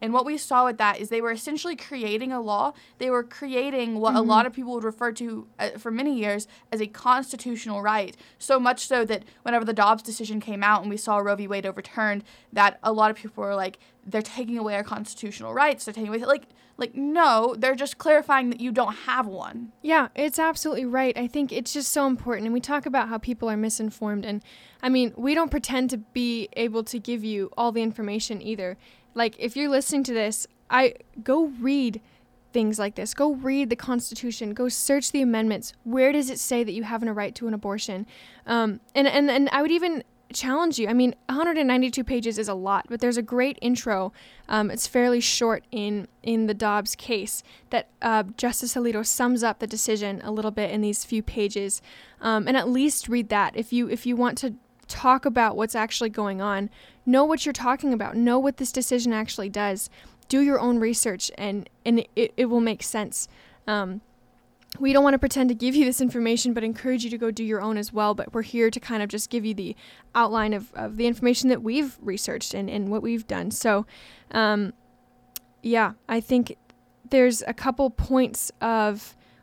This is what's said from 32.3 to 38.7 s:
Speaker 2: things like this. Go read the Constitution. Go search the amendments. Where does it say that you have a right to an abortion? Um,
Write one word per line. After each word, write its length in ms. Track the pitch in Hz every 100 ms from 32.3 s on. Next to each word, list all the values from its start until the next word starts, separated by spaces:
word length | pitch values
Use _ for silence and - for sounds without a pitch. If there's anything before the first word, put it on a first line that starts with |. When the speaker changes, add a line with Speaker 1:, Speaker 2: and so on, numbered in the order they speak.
| _ _
Speaker 2:
things 240 | 240 214 214
like 200 | 202 -
this. 180 | 208
Go 200 | - 294
read 360 | 269 262 269 262
the 60 | 240
Constitution. 760 | - 240 - 233 247 220 214
Go 160 | 208 247
search 440 | - - 277 -
the 100 | 285
amendments. 520 | 254 220 220 202 - -
Where 260 | 233 262 262
does 180 | 294 262
it 120 | -
say 240 | - 240
that 80 | 220
you 100 | 196
have 220 | 220 226
a 80 | 226
right 240 | 208 202 -
to 100 | 226
an 80 |
abortion? 500 | 214 208 208 - 185 214 - - - -
Um, 320 | 233 220